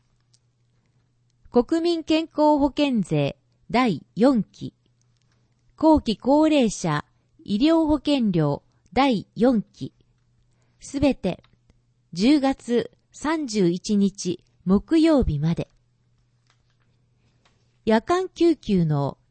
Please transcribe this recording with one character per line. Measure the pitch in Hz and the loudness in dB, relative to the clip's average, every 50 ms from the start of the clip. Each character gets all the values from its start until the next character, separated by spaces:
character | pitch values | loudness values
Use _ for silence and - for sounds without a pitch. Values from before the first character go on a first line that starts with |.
| _ _ _ _ _ _ _ _ _ _ _ _ _ _ _ _ _ _ _ _ _ _ _ _ _ _ _ _ _ - | _ _ _ _ _ _ _ _ _ _ _ _ _ _ _ _ _ _ _ _ _ _ _ _ _ _ _ _ _ -2
国 | - 240 240 - 320 330 | 0 0 0 0 -2 -2
民 | 330 349 339 320 311 | -2 -2 -2 -4 -2
健 | - 320 311 330 - | -2 -2 -2 -2 -4
康 | - - 302 302 302 285 | -2 2 2 4 4 4
保 | 277 285 | 2 0
険 | - - 294 285 254 220 | 0 -2 -2 0 0 -2
税 | 185 - 165 147 143 139 - - _ _ _ _ _ _ | -2 -2 -2 -2 -2 -2 -4 -8 _ _ _ _ _ _
第 | 165 226 262 233 170 - - _ _ | -2 -2 0 0 -2 -4 -8 _ _
四 | 170 226 277 269 226 - | 0 2 2 2 2 -2
期。 | - _ - 135 127 - _ _ _ _ _ _ _ _ _ _ _ _ _ _ _ _ _ _ _ _ | -4 _ -14 -16 -16 -16 _ _ _ _ _ _ _ _ _ _ _ _ _ _ _ _ _ _ _ _
後 | _ - 320 311 285 | _ 2 2 2 2
期 | - - 208 - | 2 -2 -6 -4
高 | - 240 277 302 311 311 | 0 0 2 2 4 2
齢 | 311 285 247 214 | 2 2 2 0
者 | - - - 170 151 147 - - _ _ _ _ _ _ - | -2 -4 -4 -4 -4 -4 -6 -10 _ _ _ _ _ _ -8
医 | - 202 208 | -6 -2 0
療 | 262 311 330 330 320 | 2 2 2 2 2
保 | 294 311 294 | 0 0 -2
険 | - 294 285 277 233 208 | 0 -2 -2 0 0 0
料 | 175 165 156 147 143 - - _ _ _ _ _ - | 0 0 0 0 -2 -4 -8 _ _ _ _ _ -2
第 | 247 269 277 240 - - - _ | 0 0 0 0 -2 -4 -10 _
四 | - 214 262 254 208 | 0 0 2 2 0
期。 | - - _ - 127 - - _ _ _ _ _ _ _ _ _ _ _ _ _ _ _ _ _ | -2 -6 _ -16 -16 -16 -16 _ _ _ _ _ _ _ _ _ _ _ _ _ _ _ _ _
す | - - - 285 | -20 -12 -6 0
べ | 285 277 247 | 0 0 0
て | - - 185 - - _ _ _ _ _ _ _ _ _ _ _ _ _ _ - | 0 -4 -6 -6 -6 _ _ _ _ _ _ _ _ _ _ _ _ _ _ -6
十 | 165 202 254 302 294 | 0 2 2 2 2
月 | 254 269 269 - - - 240 233 - - - _ _ _ | 2 0 -4 -4 -6 -4 -2 -2 -2 -4 -10 _ _ _
三 | _ - - 294 330 320 302 240 | _ -10 -6 -6 -4 -4 -6 -4
十 | 208 214 185 170 | -2 0 0 0
一 | 175 185 - - 214 202 | 0 -2 -4 -4 0 0
日 | 196 196 196 - - 180 - - _ _ _ _ _ | 0 0 -2 -4 -8 -8 -10 -10 _ _ _ _ _
木 | 175 190 208 - - 311 330 | 0 0 0 0 0 0 2
曜 | 311 330 311 269 202 | 4 4 2 2 2
日 | - 156 143 | 0 -2 -4
ま | 147 165 170 | -2 -4 -4
で。 | - - - _ _ _ _ _ _ _ _ _ _ _ _ _ _ _ _ _ _ _ _ _ _ _ _ _ _ _ _ _ _ _ _ _ _ _ _ _ _ _ _ _ _ _ | -4 -6 -10 _ _ _ _ _ _ _ _ _ _ _ _ _ _ _ _ _ _ _ _ _ _ _ _ _ _ _ _ _ _ _ _ _ _ _ _ _ _ _ _ _ _ _
夜 | 220 220 233 | 0 0 0
間 | - - 349 370 381 370 | 0 0 -2 -2 -2 -6
救 | - - 339 339 311 | -4 0 0 0 0
急 | - - - 202 180 170 | 0 -2 -2 0 0 0
の | 156 151 143 143 135 - - _ _ | 0 -2 -2 -4 -6 -8 -12 _ _